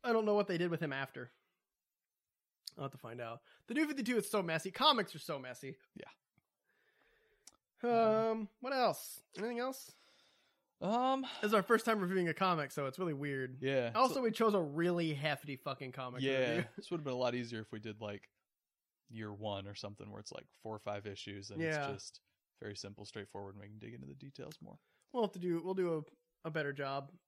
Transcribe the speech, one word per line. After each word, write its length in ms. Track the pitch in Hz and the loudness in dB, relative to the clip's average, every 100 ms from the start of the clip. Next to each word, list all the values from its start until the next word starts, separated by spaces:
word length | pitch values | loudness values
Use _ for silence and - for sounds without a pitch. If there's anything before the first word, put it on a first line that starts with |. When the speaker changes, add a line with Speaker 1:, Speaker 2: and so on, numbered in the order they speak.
Speaker 1:
I 80 | 240 | 4
don't 120 | 226 | 4
know 80 | 214 | 6
what 120 | 208 202 | 4 4
they 100 | 170 | 2
did 120 | 175 | 2
with 120 | 160 | 2
him 100 | 160 | 0
after. 380 | 135 135 - 120 _ _ _ _ _ _ _ _ _ _ _ _ _ - - | 0 -2 -6 -12 _ _ _ _ _ _ _ _ _ _ _ _ _ -18 -8
I'll 60 | |
have 60 | 135 | -8
to 60 | 131 | -8
find 220 | 117 117 | -12 -10
out. 200 | 117 117 _ - - | -10 -10 _ -20 -4
The 60 | |
New 140 | 233 311 | 0 0
fifty-two 300 | 277 226 240 | 0 0 0
is 120 | - | 2
so 120 | 208 | -2
messy. 280 | 170 160 190 | 0 -2 -2
Comics 440 | - 294 226 190 | 4 6 6 0
are 40 | 147 | -6
so 180 | - 143 | -6 -6
messy. 360 | 127 123 135 131 _ | -6 -10 -10 -12 _
Speaker 2:
Yeah. 140 | 107 - - _ _ _ _ _ _ _ _ _ _ _ _ - _ _ _ 240 233 226 220 226 | -16 -16 -18 _ _ _ _ _ _ _ _ _ _ _ _ -20 _ _ _ 2 6 6 6 4
Speaker 1:
Um, 160 | 220 208 _ | 0 -4 _
what 120 | 247 | -2
else? 480 | 269 226 147 - - _ - | 4 4 2 -8 -14 _ -6
Anything 220 | 220 233 | -4 -2
else? 320 | 254 262 - - _ _ _ _ _ _ _ _ | -2 -4 -14 -20 _ _ _ _ _ _ _ _
Speaker 2:
Um, 400 | 180 233 254 269 262 - | 0 2 2 2 -2 -2
Speaker 1:
This 80 | 208 | 4
is 40 | |
our 100 | 214 | 4
first 220 | 185 226 | 8 6
time 140 | 226 220 | 6 2
reviewing 260 | 180 185 170 | 4 4 2
a 60 | |
comic, 380 | - 190 165 139 | 4 4 4 0
so 140 | - 139 | -2 -2
it's 120 | 147 | -2
really 140 | 175 | -2
weird. 440 | 139 147 135 131 131 | 0 -2 -2 -4 -2
Speaker 2:
Yeah. 300 | 131 135 120 | 2 2 2
Speaker 1:
Also, 200 | 214 262 | 4 4
Speaker 2:
So 60 | 277 | 6
Speaker 1:
we 100 | 233 | 2
chose 220 | - 226 | 4 4
a 80 | 202 | 6
really 520 | 151 147 175 175 160 | 2 2 2 4 2
hefty 420 | 143 156 143 147 | 0 0 -2 -4
fucking 360 | 135 147 131 131 | -8 -6 -6 -8
comic 280 | 135 127 123 | -8 -8 -2
Speaker 2:
Yeah. 180 | 131 131 123 | 2 4 4
Speaker 1:
review. 160 | 117 113 | 2 -2
<laughs> 40 | - | -8
Speaker 2:
This 140 | - | -6
would 60 | 170 | -4
have 60 | |
been 80 | 139 | -2
a 40 | 127 | 0
lot 180 | 127 | 2
easier 260 | 123 117 113 | 2 -2 -6
if 100 | 107 | -6
we 80 | 110 | -8
did, 220 | 107 104 | -8 -6
like, 280 | 107 101 - _ _ _ _ _ _ _ _ | -6 -8 -12 _ _ _ _ _ _ _ _
year 220 | 110 107 | -8 -8
one 340 | 104 107 98 98 | -4 -4 -4 -6
or 80 | |
something 340 | 101 101 101 101 | -8 -10 -10 -12
where 100 | 104 | -12
it's, 120 | 104 | -12
like, 140 | - - _ | -12 -14 _
four 120 | 110 | -10
or 40 | 107 | -6
five 260 | 104 104 104 | -4 -4 -6
issues 440 | 98 - 101 101 | -8 -8 -10 -8
and 100 | 104 | -4
Speaker 1:
Yeah. 300 | 160 151 139 | -2 0 -2
Speaker 2:
it's 140 | 135 | -6
just 160 | - - _ _ _ _ | -12 -18 _ _ _ _
very 160 | 104 | -10
simple, 300 | 104 101 104 | -10 -12 -12
straightforward, 500 | 101 110 98 104 98 | -12 -10 -10 -10 -10
and 60 | 101 | -12
we 60 | 101 | -16
can 100 | 107 | -14
dig 140 | 110 | -12
into 140 | 123 135 | -12 -14
the 80 | |
details 420 | 135 135 135 135 - | -14 -16 -12 -14 -12
more. 160 | - - _ _ _ | -16 -18 _ _ _
Speaker 1:
We'll 100 | 254 | -2
have 80 | 208 | -2
to 60 | 180 | -2
do, 220 | 175 170 | -2 0
we'll 100 | 170 | 0
do 220 | 190 180 156 147 _ _ _ | 0 0 0 -4 _ _ _
a, 40 | 165 | -6
a 40 | |
better 220 | 156 143 | -2 -2
job. 380 | 143 139 139 139 180 | -2 -4 -4 -6 -18